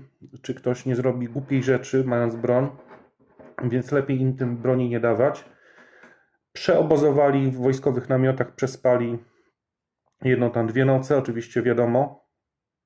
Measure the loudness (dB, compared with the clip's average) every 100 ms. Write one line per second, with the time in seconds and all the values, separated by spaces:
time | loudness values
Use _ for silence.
0 | -10 _ -20 -14 -12 -6 -4 -4 -2 -2
1 | 0 -2 -6 -8 -2 -2 2 0 0 -2
2 | 0 0 -2 -2 0 0 0 -6 -20 -20
3 | _ _ _ -20 -18 -8 -4 -4 -2 -2
4 | -2 -2 -2 -2 -4 -2 -2 0 0 0
5 | 0 2 0 -2 -10 _ _ -20 -20 _
6 | -20 _ _ _ _ -4 0 2 4 4
7 | 4 4 4 2 0 0 0 0 0 -2
8 | 0 2 2 0 -4 -4 -6 -2 0 2
9 | 0 -6 -10 _ _ _ _ _ _ _
10 | _ _ 0 2 2 0 -2 2 2 2
11 | 2 0 0 -6 -6 -2 0 2 2 2
12 | -2 -6 _ _ _ _ _ _